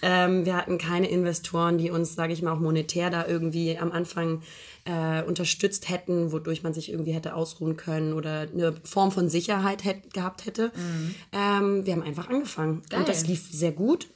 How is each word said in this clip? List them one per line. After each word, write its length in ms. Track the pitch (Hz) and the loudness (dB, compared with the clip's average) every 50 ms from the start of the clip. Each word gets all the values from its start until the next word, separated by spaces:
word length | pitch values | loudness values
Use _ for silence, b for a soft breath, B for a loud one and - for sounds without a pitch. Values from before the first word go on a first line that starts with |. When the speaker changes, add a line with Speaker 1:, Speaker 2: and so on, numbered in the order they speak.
Speaker 1:
Ähm, 460 | - 180 180 180 180 180 185 185 170 | 2 4 6 6 6 6 4 4 2
wir 100 | 185 180 | 2 0
hatten 220 | 175 - - 180 165 | 0 0 0 -2 0
keine 320 | 160 160 175 175 190 - | 0 0 2 2 2 2
Investoren, 680 | - 180 175 175 165 165 - - 175 170 170 170 170 | 2 2 2 2 0 -2 -4 -2 0 2 4 4 4
die 140 | 165 165 170 | 4 2 2
uns, 240 | 170 165 170 165 - | 2 0 0 0 0
sag 160 | 175 165 165 | 0 -2 -2
ich 100 | 170 165 | 0 0
mal, 120 | 175 165 160 | 0 0 0
auch 60 | 156 | 2
monetär 520 | 165 160 156 156 156 - - 175 170 175 | 2 2 2 2 2 0 0 0 0 2
da 160 | 170 170 170 | 0 0 0
irgendwie 500 | 170 170 170 165 165 156 170 170 165 165 165 | 0 0 0 0 0 0 0 0 0 0 0
am 140 | 170 170 170 | -2 -2 -2
Anfang, 480 | 170 175 170 - - 165 165 160 160 160 B B B B B B B _ | -2 -2 -2 -2 -2 -2 0 -2 -2 -6 B B B B B B B _
äh, 360 | - 170 165 160 160 160 160 - | -4 -2 0 0 0 0 0 0
unterstützt 680 | - 175 175 175 160 - - - 196 - - - - | 0 -2 0 0 -2 0 0 2 2 2 0 0 -2
hätten, 420 | 180 180 - - 180 170 170 160 156 | -4 -4 -2 0 0 0 2 0 -2
wodurch 300 | 156 156 165 165 160 170 | -2 -2 -4 -4 -2 -2
man 100 | 165 160 | -4 -4
sich 180 | 165 156 - | -4 -6 -6
irgendwie 220 | - 165 156 160 160 | -6 -4 -2 -2 -2
hätte 220 | 160 160 - - | -2 -4 -4 -4
ausruhen 420 | 165 165 160 - - 160 160 160 | -4 -4 -4 -4 -4 -2 -2 -2
können 380 | 160 - 165 156 156 156 156 156 | -2 -4 -4 -2 0 0 0 -2
oder 320 | 156 156 156 156 156 151 156 - | -2 -2 -4 -4 -4 -4 -4 -2
eine 200 | 175 170 165 160 165 - | 0 0 0 0 -2 -6
Form 280 | - - 196 196 190 190 | -2 2 4 4 4 4
von 160 | 190 180 165 | 4 2 2
Sicherheit 560 | 165 175 170 - 208 190 190 196 196 202 196 | 2 0 0 0 0 2 2 0 0 0 -2
hätt-, 300 | 202 190 196 - - - | -2 -4 -4 -8 -8 -6
gehabt 320 | 190 180 185 - - - | -4 -4 -4 -6 -8 -8
hätte. 260 | 220 190 - 226 233 - | -6 -2 -2 -2 -2 -2
Speaker 2:
Mhm. 400 | - 175 175 165 160 156 165 190 - - - - | -4 -4 -4 -4 -2 -4 -4 -6 -8 -10 -6 -2
Speaker 1:
Ähm, 540 | 202 202 202 202 202 202 202 202 196 190 | 0 2 2 2 4 4 2 2 2 2
wir 60 | 190 180 | 0 0
haben 100 | 156 156 | 0 -2
einfach 280 | 156 147 165 175 - | -2 -6 -6 -4 -2
angefangen. 500 | 247 277 294 - - - 156 156 156 160 - - | -2 -2 -2 -2 -2 -2 0 0 0 -2 -4 -4
Speaker 2:
Geil. 120 | - 202 | -2 0
Speaker 1:
Und 80 | 180 - | 2 2
das 180 | 185 160 160 | 2 2 2
lief 220 | 160 180 160 - - | 0 0 -2 -2 -6
sehr 220 | - 151 170 165 151 | -2 0 0 0 0
gut. 340 | 151 196 240 339 339 - - - | 0 2 2 2 2 0 -6 -20